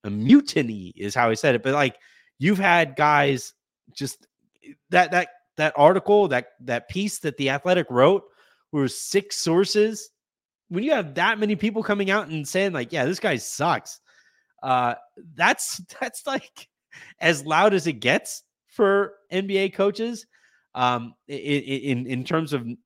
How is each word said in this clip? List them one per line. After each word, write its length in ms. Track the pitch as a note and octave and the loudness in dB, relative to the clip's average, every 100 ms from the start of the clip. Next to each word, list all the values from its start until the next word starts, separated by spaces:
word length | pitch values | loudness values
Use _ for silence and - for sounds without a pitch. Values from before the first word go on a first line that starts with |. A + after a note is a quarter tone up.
A 60 | G#2+ | -6
mutiny 800 | G#2 A2+ C#4 C#4+ E3 B2 G#2 F2+ - | -4 6 6 6 -2 -2 -6 -12 -10
is 180 | G2+ | -4
how 160 | B2 A#2+ | 0 0
I 40 | |
said 200 | A2 D3+ | 2 2
it, 80 | A#2+ | 2
but, 100 | C3 | 0
like, 240 | C#3+ C3+ - _ _ _ _ | 0 0 -4 _ _ _ _
you've 200 | D3 G3 | 0 2
had 380 | G3 F3 D#3+ C3+ | 4 4 2 2
guys 580 | D3+ D3 C#3+ C3 - _ _ _ _ | 4 4 2 -2 -6 _ _ _ _
just, 340 | - C#3 - _ _ _ _ - C#3+ _ | -10 -10 -10 _ _ _ _ -20 -20 _
that, 200 | F3+ F3 | 2 4
that, 160 | F3+ F3 - _ - | 0 -2 -12 _ -2
that 160 | D3+ D3 | -2 6
article, 520 | D3 F#3 F#3 G#3 F#3+ | 6 6 4 2 4
that, 200 | B2+ B2 _ | 0 -4 _
that 260 | B2+ A#2+ - | -6 -6 -4
piece 320 | F#3 G3+ - | -6 -6 -6
that 160 | D#3+ - | -8 -4
The 140 | C3+ | -2
Athletic 360 | C#3 F3+ F3+ D#3 | -2 0 0 2
wrote, 340 | B2 C#3+ G3 - _ _ _ _ | 4 6 4 -4 _ _ _ _
where 180 | D3+ C3 | -2 -2
six 480 | - - G3 G3+ - | -4 -2 -4 -2 -6
sources, 760 | - E3 G3 G#3+ G#3+ G#3+ - _ _ _ _ _ _ | 0 2 2 2 0 -2 -16 _ _ _ _ _ _
when 140 | F3 | -6
you 100 | C4 | 0
have 220 | C#4 D#3+ | -2 -2
that 240 | C#3 F#3+ G#3+ | 0 0 0
many 160 | G#3+ G#3+ | -2 0
people 260 | G#3+ A3 | -2 -2
coming 280 | G#3+ G3+ F#3+ | -2 -2 0
out 180 | G3+ F3+ | 0 -2
and 180 | D#3+ C#3+ | -8 -4
saying, 260 | F#3 G3 | -2 -2
like, 200 | D#3 A#2+ | -4 -6
"Yeah, 120 | D#3+ | -2
this 160 | C3 F#3 | -2 -2
guy 160 | G3+ C3 | -2 -4
sucks," 640 | - - D#3 C3 - - _ _ _ _ _ _ | -6 -4 -2 -2 -4 -20 _ _ _ _ _ _
uh, 320 | C3 B2+ A#2+ A#2+ _ - E3+ | -2 0 0 -4 _ -20 -20
that's, 460 | D3+ F3+ B3 - - F3 | 0 0 0 -6 -12 -16
<laughs> 100 | - | -10
that's, 260 | B3 - - | -10 -10 -8
like, 420 | C4+ - - - _ _ - - _ | -8 -8 -20 -20 _ _ -20 -20 _
as 260 | E3+ D#3 C#3+ | -2 -2 0
loud 260 | D#3 G#3 | 2 2
as 140 | G3 D#3+ | 2 -2
it 80 | |
gets 480 | B2+ A#2+ F#3+ - - _ _ _ | -4 -2 -2 -4 -16 _ _ _
for 480 | - G3+ G3 G3 - _ | 0 2 2 -2 -10 _
N 160 | F#3 G3 | -6 -2
B 120 | G3 | -2
A 100 | G3 | -2
coaches, 580 | - G3 G3+ A#3 A#3 - _ _ _ _ | 0 -2 -2 -8 -8 -16 _ _ _ _
um, 400 | - B2+ B2 A#2 _ - | -2 0 0 -6 _ -14
i-, 60 | |
i-, 20 | C#3 | -10
i-, 540 | C#3+ C#3+ B2+ C3+ C#3+ | -2 -4 -2 -6 -2
in, 160 | B2 B2+ | -4 -4
in 160 | B2+ | -8
terms 280 | B2+ D#3+ D#3 | -4 -4 -2
of 140 | C#3 A#2 A#2+ | -6 -6 -14